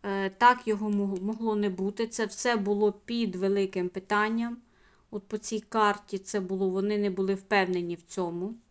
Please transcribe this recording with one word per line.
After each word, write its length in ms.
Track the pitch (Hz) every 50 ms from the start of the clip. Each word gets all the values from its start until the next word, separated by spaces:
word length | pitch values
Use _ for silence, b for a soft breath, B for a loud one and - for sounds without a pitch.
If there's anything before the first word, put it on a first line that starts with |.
Е, 280 | - 202 196 196 196 190
так 380 | 190 - 240 240 247 247 - 220
його 220 | 214 202 214 208
мог-, 320 | 208 202 202 196 196 180
могло 340 | 190 208 220 220 226 220 214
не 140 | 208 208 202
бути. 360 | 185 180 190 202 208 - 226
Це 200 | 226 - - 220
все 300 | 208 - - - 247 240
було 360 | 220 196 202 208 202 214 208
під 440 | 202 - _ - 233 233 233 196 180
великим 520 | 180 190 196 202 202 196 190 - 190 180 180
питанням. 680 | - 190 185 _ 208 208 208 220 226 226 233 240 233 240 b b b b b b b b b b
От 120 | - 202 196 _
по 100 | 220 214
цій 220 | 214 - 220 214
карті 580 | - _ - 220 214 208 202 202 - - 202 190
це 220 | 190 - - 208
було, 300 | 190 180 190 185 196 185
вони 280 | 185 196 196 208 214 208
не 120 | 202 202
були 240 | 180 190 190 190 196
впевнені 600 | 190 - _ 214 196 190 185 185 175 175 170 175
в 80 | 165
цьому. 520 | - - - 196 180 170 170 175 180 208 233 233 _ _